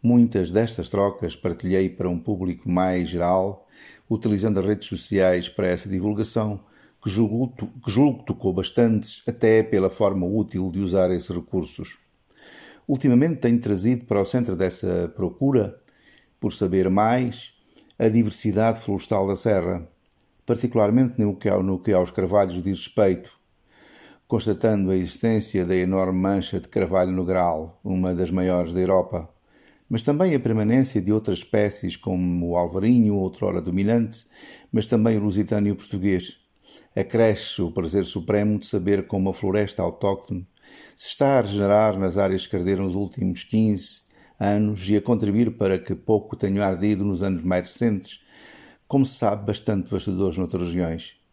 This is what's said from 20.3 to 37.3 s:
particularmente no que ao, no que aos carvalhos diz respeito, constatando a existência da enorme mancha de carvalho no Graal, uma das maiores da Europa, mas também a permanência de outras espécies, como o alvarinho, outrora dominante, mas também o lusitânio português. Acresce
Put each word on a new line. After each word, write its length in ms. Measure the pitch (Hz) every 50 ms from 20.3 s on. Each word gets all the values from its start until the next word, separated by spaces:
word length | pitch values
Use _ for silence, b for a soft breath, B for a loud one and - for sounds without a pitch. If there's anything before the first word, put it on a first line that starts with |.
| _ _ _
particularmente 760 | - 120 117 - 120 117 117 107 104 107 123 131 120 123 -
no 160 | 110 104 98
que 140 | 92 - 104
ao, 140 | 95 95 95
no 160 | 95 95 90
que 120 | - -
aos 200 | 101 90 90 87
carvalhos 500 | - - 95 90 92 104 101 95 87 90
diz 160 | 87 95 98 87
respeito, 540 | - - - - 107 98 92 85 - - - _ _ _ _ _ _ B B B B B B B B B B B B _
constatando 640 | - 113 110 110 104 - - 113 110 101 98 92
a 40 | 95
existência 680 | 92 90 85 - - - 117 113 110 104 - - 98 90
da 100 | 87 95
enorme 440 | 92 90 90 95 95 95 92 92 92
mancha 400 | 92 95 101 98 90 - - 90
de 80 | - -
carvalho 440 | - - 95 85 90 95 92 92
no 140 | 92 92 90
Graal, 540 | 87 92 92 90 85 82 78 80 82 - _ _
uma 300 | 101 95 92 92 90 92
das 160 | 85 92 82
maiores 420 | 87 95 90 92 90 87 87 82
da 80 | 85 92
Europa, 480 | 92 90 95 92 90 - - 87 82 - _ _ b b b b b b b b b b
mas 140 | 117 110 -
também 320 | - 143 147 185 190 160
a 40 | 135
permanência 600 | 120 117 113 110 107 104 117 131 135 131 - 107
de 120 | 92 95 104
outras 260 | 110 107 - 95 87
espécies, 560 | - - - 110 104 104 101 - - 92 87
como 540 | - - 95 95 90 90 90 87 87 87 87
o 80 | 87 87
alvarinho, 580 | 87 87 85 92 95 113 123 120 113 107 104
outrora 460 | 101 95 95 90 - - 95 92 87
dominante, 640 | 82 87 87 95 98 104 113 117 117 110 113 - - B B B B B B B B B
mas 140 | - 113 104
também 320 | - - 113 107 117 113 107
o 60 | 101
lusitânio 520 | 104 92 101 104 - 107 104 104 104 101
português. 640 | 98 - - - 98 92 101 95 92 87 - - _ _ _ _ _ B B B B B B B
Acresce 640 | - 95 - - 113 113 113